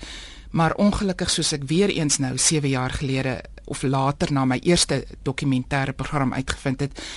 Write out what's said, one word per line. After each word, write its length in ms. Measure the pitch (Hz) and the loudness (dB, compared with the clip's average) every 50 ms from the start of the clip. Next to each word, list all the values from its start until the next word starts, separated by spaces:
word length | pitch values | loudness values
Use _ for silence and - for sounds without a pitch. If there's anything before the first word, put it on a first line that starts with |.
| - - - - - - - - - - | -14 -14 -14 -14 -14 -16 -16 -18 -10 -4
Maar 240 | - 170 165 160 - | 0 2 2 2 4
ongelukkig, 560 | - 202 208 196 - 220 190 180 - 180 175 | 4 4 4 4 2 0 0 0 0 -2 -2
soos 220 | - - 156 - | 0 0 0 0
ek 100 | 160 143 139 | -2 -2 -2
weer 240 | 131 160 175 202 202 | 0 2 4 4 4
eens 300 | - - 160 147 - - | 2 2 0 2 0 0
nou 180 | 139 127 127 127 | 0 -2 0 0
sewe 300 | - - 165 151 143 139 | 2 2 2 2 2 2
jaar 220 | 135 127 127 131 | 0 0 0 -2
gelede 520 | - - 143 135 135 131 131 131 123 85 - - - - - | -4 -4 -2 -2 -2 0 0 -2 -4 -6 -8 -12 -16 -14 -12
of 180 | - - - | -10 -6 -4
later 500 | - 131 139 135 135 139 143 - 180 156 | -2 0 2 2 2 2 2 0 0 0
na 120 | 147 135 135 | 2 2 2
my 140 | 131 127 123 | 2 2 2
eerste 420 | - 170 175 - - - 147 131 - - - - | 4 4 4 4 4 2 0 -2 -2 -6 -10 -6
dokumentêre 720 | - 147 131 - 156 139 131 127 123 - 143 139 135 135 | -4 -4 -2 0 0 2 2 2 0 0 -2 0 0 -2
program 400 | 127 - 135 - - 147 135 127 - | -2 -4 -4 -2 0 0 0 0 0
uitgevind 460 | 131 135 - - - - 139 131 135 | -2 -2 -4 -4 -4 -2 -2 -2 0
het, 220 | 143 139 - - - - - | -2 -4 -4 -8 -12 -12 -12